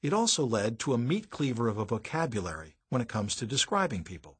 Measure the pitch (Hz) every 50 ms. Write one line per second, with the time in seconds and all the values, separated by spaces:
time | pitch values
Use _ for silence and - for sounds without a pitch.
0 | - 147 165 214 226 226 - - 151 123 113 110 101 - 117 113 - - 135 117
1 | 120 123 160 214 208 - - - 151 135 123 110 117 113 107 104 107 95 120 107
2 | - - - 160 165 151 113 107 90 87 80 78 80 78 - _ _ _ - 127
3 | 120 - - 113 104 104 - - - 107 131 135 - - - 202 190 175 135 95
4 | 82 - 95 82 - - - _